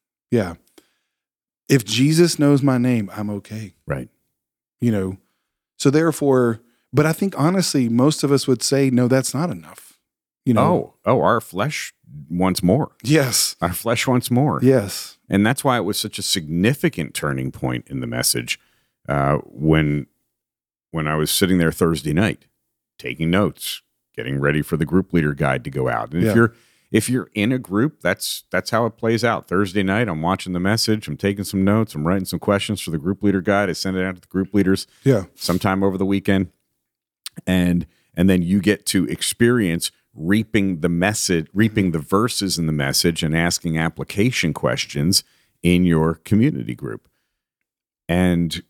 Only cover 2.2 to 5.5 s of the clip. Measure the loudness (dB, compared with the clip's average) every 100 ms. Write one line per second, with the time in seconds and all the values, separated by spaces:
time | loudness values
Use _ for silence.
2.2 | 4 4 4 4 4 2 2 0 -2 -6
3.2 | -8 -8 -10 -12 -14 -18 -10 -10 -10 _
4.2 | _ _ _ _ _ _ -2 0 -2 -6
5.2 | _ _ _